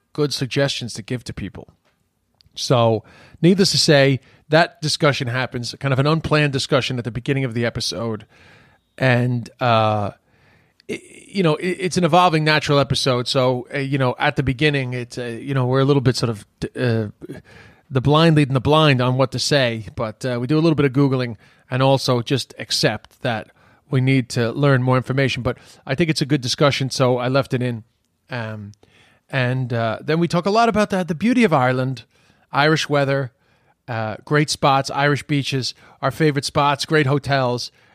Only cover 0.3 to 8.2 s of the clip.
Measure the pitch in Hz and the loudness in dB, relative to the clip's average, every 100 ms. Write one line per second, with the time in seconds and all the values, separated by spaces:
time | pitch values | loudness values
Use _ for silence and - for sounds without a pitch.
0.3 | - 127 139 139 - 120 - 98 123 - | -2 -4 -2 -2 -2 -8 -12 -10 -10 -10
1.3 | - 95 - - _ _ _ _ _ _ | -10 -10 -12 -20 _ _ _ _ _ _
2.3 | _ _ - - 127 117 110 - - - | _ _ -10 0 2 2 0 -6 -20 -20
3.3 | - 165 190 190 139 - 143 139 131 _ | 0 4 4 2 2 4 4 4 2 _
4.3 | _ - 156 170 - 151 - 151 135 127 | _ 0 2 2 -2 -6 0 0 0 -4
5.3 | 127 127 127 117 - 139 131 143 160 - | -4 -6 -6 -10 -6 -2 0 2 0 0
6.3 | 151 147 131 - 139 - 127 120 117 120 | 0 2 0 0 0 0 -4 -6 -8 -4
7.3 | 139 135 117 117 110 - 87 113 110 | -2 -2 -2 -4 -4 -8 -6 -6 -6